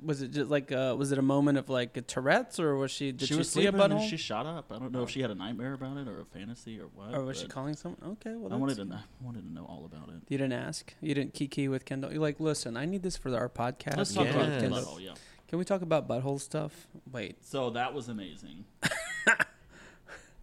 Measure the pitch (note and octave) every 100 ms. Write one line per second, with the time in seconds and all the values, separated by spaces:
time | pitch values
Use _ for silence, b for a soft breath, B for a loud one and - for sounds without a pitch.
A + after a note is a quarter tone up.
0 | D#3 C#3 C3 D3 C3+ D3 C#3 C3 C3 A#2+
1 | C#3 C3+ C3+ C#3 C#3+ C#3 C3 B2+ A#2+ C3
2 | - - C3+ G#3 B3+ - D#3 C3+ C3+ -
3 | C#3 B2+ C3+ D3+ - D3+ G3+ G3 G3 G#3
4 | G#3+ E3 - A2 D3 E3 - A2 B2+ B2+
5 | A#2+ C3+ B2 F#2+ G2 A2+ B2+ C3+ C3 C#3+
6 | B2+ F#2 E2+ - G#2 A#2 A2+ G#2+ E2 F#2
7 | G#2 C#3 C3 C3 - C3+ C#3 D3+ F3 -
8 | E3 G#3+ A3+ A#3 G3 B2 C3+ A2 G2 F#2
9 | A2 - B2 A#2 F#2 D#2+ - D#2+ E2 D#2
10 | D2+ E2 - C#3 C3+ A#2+ C3 D#3 - -
11 | D#3 C#3+ C3+ - C#3+ - C#3 C3 - C3+
12 | D3 D#3 D3+ C#3+ D#3 D3 B2 A#2 D#3 G3
13 | F3+ - C3 A#2 B2 - A#2+ - - C#3+
14 | G3 G3 - C#3+ D#3 C3+ - B2 F#2 D#2
15 | F#2 - B B - E3 F3+ G3 E3+ D#3+
16 | B2+ B2 C3+ C#3 - - - - - -
17 | - B2+ G2 - - C#3 B2 A#2 B2+ C#3
18 | A#2+ A2 F#2 D#2 - D#2+ - _ - E5
19 | E5+ G5 - - - - - B B B
20 | B B B B